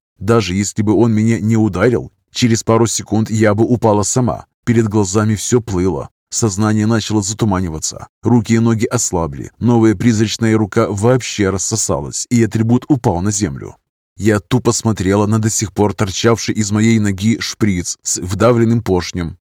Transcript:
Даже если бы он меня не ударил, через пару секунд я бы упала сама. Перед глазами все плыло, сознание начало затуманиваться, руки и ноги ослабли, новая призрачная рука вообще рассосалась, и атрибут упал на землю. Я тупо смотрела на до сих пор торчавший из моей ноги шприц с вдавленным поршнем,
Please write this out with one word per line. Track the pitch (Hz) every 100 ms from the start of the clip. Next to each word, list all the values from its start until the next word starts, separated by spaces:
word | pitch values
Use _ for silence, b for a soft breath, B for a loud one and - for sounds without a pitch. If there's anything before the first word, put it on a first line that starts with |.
| _ -
Даже | 95 117 90 95
если | 101 -
бы | 107
он | 95 117
меня | 107 113 117
не | 107 113
ударил, | 107 90 113 110 65 _ _
через | - 120 113
пару | - 113 117
секунд | - - 104 107
я | 107 107
бы | 104
упала | 117 120 113 104
сама. | 98 131 120 69 - _ -
Перед | 117 110
глазами | 107 95 104 107 107
все | - 123
плыло, | 110 92 95 73 - _ _
сознание | - 113 92 107 107 107
начало | 113 - 107
затуманиваться, | 98 104 110 92 92 78 - - - _
руки | 113 120 107
и | 117
ноги | 113 110 117
ослабли, | 120 - 90 80 69 50 -
новая | 110 117 110
призрачная | 92 120 107 107 - 110 110
рука | 104 117 98
вообще | 101 113 131 - - 95
рассосалась, | 95 - - - 76 69 - -
и | 120
атрибут | 110 113 110 120 -
упал | 147 117 87
на | 98
землю. | 104 95 65 50 - _ _ _ -
Я | 101 107
тупо | - 127 120
смотрела | 117 113 101 92 101 104
на | 110
до | 110
сих | - 98
пор | - 104
торчавший | 101 101 - 113 117 - 104
из | 104
моей | 107 113 113
ноги | 104 95 107 117
шприц | - - 107 90 82 -
с | - -
вдавленным | 92 98 113 117 117 117
поршнем, | 110 92 - 90 82 -